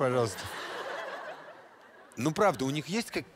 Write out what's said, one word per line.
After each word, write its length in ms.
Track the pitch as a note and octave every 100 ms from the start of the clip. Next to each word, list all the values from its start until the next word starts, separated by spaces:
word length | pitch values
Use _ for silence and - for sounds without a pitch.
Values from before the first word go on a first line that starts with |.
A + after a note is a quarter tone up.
| C3 B2 A2+ -
пожалуйста. 20 | - - - - - - - - - - - - - - - - - -
Ну, 160 | C#3+
правда, 340 | D#3 G3+ B2+ C3
у 40 |
них 160 | D3+ D3
есть 200 | G#3+ -
как-, 160 | - -